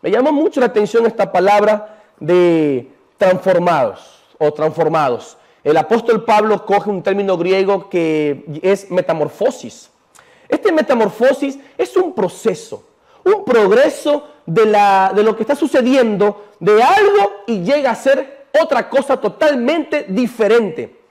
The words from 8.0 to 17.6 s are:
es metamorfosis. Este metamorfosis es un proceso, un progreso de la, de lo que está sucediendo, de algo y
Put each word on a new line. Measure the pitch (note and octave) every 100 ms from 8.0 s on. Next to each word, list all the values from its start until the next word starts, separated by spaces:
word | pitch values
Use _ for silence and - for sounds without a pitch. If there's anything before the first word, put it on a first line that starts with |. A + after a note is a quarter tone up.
| E3 D#3 D3+ C#3+ - D3+
es | F#3 G3 -
metamorfosis. | F3+ - D#3+ D3 - - - A#2 - - _ _ _ _ _ _
Este | D4+ G#4+
metamorfosis | D#4+ A#3+ B3+ G#3+ - B3+ C4+ C#4 C4+ - _
es | F#4 F#4+
un | F4+
proceso, | - F#3 - A3+ - - - _ _ _ _
un | - G#4
progreso | G4 A#3+ G3+ A3 D4+ - D4+ D4 - - -
de | E3 G#3+
la, | G#3+ G3+ G3 F#3+
de | F#3+
lo | G#3+
que | G#3+
está | A3 C#4+
sucediendo, | D4+ D4+ B3 C4+ A#3 G3+ G#3 G3+ - _
de | F3 G#3+
algo | B3+ G4 G#4 G4+ G4+ - -
y | A3